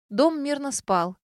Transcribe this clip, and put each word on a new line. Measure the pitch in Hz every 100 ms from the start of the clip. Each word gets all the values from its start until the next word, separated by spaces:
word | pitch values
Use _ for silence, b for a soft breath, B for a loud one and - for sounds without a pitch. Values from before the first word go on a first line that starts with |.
| _
Дом | 208 311 320
мирно | 285 285 285
спал. | 262 - 185 175 185